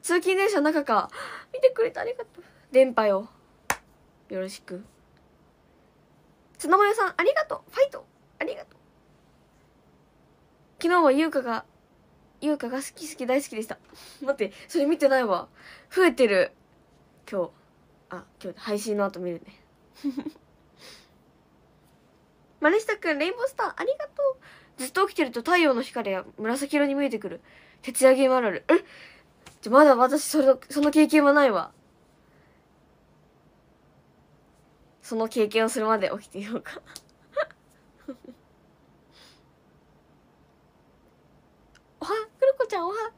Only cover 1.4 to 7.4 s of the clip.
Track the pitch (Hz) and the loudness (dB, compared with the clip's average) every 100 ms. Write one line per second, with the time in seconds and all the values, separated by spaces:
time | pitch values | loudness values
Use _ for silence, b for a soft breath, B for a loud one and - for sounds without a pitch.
1.4 | B 508 523 508 466 - 466 494 453 - | B 0 0 2 -4 -4 -10 -10 -14 -18
2.4 | B B B 262 262 240 214 196 226 _ | B B B 4 4 4 0 0 -4 _
3.4 | _ _ _ - _ _ _ _ _ 190 | _ _ _ -8 _ _ _ _ _ -10
4.4 | 190 - - 185 214 _ _ _ _ _ | -8 -12 -16 -18 -18 _ _ _ _ _
5.4 | _ _ _ _ _ _ _ _ _ _ | _ _ _ _ _ _ _ _ _ _
6.4 | _ _ 302 381 415 440 381 - 359 622 | _ _ 2 4 4 2 -2 0 0 0